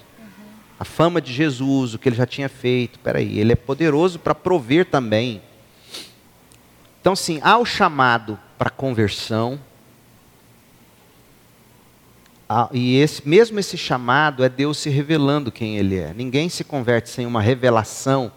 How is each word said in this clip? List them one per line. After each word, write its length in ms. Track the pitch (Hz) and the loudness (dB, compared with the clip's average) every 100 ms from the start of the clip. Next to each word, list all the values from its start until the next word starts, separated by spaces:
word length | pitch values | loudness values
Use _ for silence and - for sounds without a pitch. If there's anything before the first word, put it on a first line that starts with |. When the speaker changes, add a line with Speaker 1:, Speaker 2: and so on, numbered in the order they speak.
| - - | -20 -20
Speaker 1:
Uhum. 60 | - - - - - - | -20 -20 -20 -20 -20 -16
Speaker 2:
A 60 | |
fama 380 | - - 170 175 | -6 2 2 2
de 100 | 131 | -4
Jesus, 600 | 123 160 123 135 135 123 | -2 -2 -2 0 0 -2
o 60 | 110 | -2
que 100 | 135 | -2
ele 80 | 117 | 0
já 80 | 123 | -2
tinha 240 | - 135 | -4 -8
feito. 500 | - 123 127 120 - | -4 -2 0 -2 -6
Peraí, 400 | 120 139 104 104 | -4 -2 -2 0
ele 140 | 110 | 2
é 20 | 117 | 2
poderoso 640 | - 139 165 143 185 170 | 0 -2 0 2 0 0
pra 160 | 156 147 | -4 -2
prover 500 | 180 180 117 156 180 | 0 0 2 0 2
também. 540 | 143 117 107 123 101 - - _ _ - - - _ _ _ _ - _ _ _ _ | 0 0 0 -2 -8 -16 -20 _ _ -20 -18 -18 _ _ _ _ -20 _ _ _ _
Então, 160 | 180 190 | -2 0
sim, 240 | - 156 | -2 -2
há 160 | 160 220 | 2 2
o 60 | |
chamado 760 | 240 - 185 143 127 117 110 104 - - | 2 0 0 4 4 2 -2 -12 -10 -6
pra 120 | 117 | -6
conversão. 880 | - 135 113 101 - - 110 120 143 135 _ _ _ _ _ _ _ _ _ _ _ _ _ _ _ _ _ _ _ _ _ _ _ _ _ _ _ - | -4 -4 0 0 -2 -4 -2 -2 -6 -14 _ _ _ _ _ _ _ _ _ _ _ _ _ _ _ _ _ _ _ _ _ _ _ _ _ _ _ -2
Há, 180 | 110 117 | 0 0
e 240 | 127 123 131 | 0 2 4
esse, 280 | 151 - 143 | 2 0 2
mesmo 320 | 185 226 208 | 4 4 2
esse 180 | - 175 | -6 -6
chamado 640 | - 127 123 139 151 127 | -4 -4 0 2 2 2
é 60 | 131 | 0
Deus 280 | 127 143 147 | 0 -4 -2
se 120 | 151 | -2
revelando 640 | 139 143 156 139 147 123 | -2 0 2 2 0 -2
quem 240 | - 110 104 | -6 -4 -2
ele 200 | 98 92 | 0 -2
é. 160 | 76 | -4
Ninguém 360 | 104 127 135 175 | -8 -4 -2 -2
se 160 | - - | -6 -8
converte 440 | 143 117 120 - | -4 0 0 0
sem 160 | - 120 | -6 -4
uma 160 | 117 | 0
revelação 880 | 104 131 123 113 107 - 135 135 117 | 2 2 2 2 0 -4 -2 0 -2